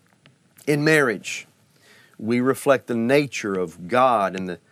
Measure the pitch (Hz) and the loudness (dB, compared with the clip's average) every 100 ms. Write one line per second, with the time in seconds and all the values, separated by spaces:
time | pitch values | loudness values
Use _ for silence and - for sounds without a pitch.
0 | _ _ _ _ _ _ - 147 151 156 | _ _ _ _ _ _ -4 0 2 4
1 | 131 92 - - - _ _ _ _ - | 2 -2 -8 -12 -14 _ _ _ _ -20
2 | _ - 110 120 127 127 143 131 - 117 | _ -10 -2 0 0 0 2 2 0 -2
3 | 117 139 139 - 107 95 87 - 90 123 | 2 2 0 -6 -4 -4 -4 -8 -2 2
4 | 127 110 95 92 92 85 _ | 2 2 0 -4 -8 -10 _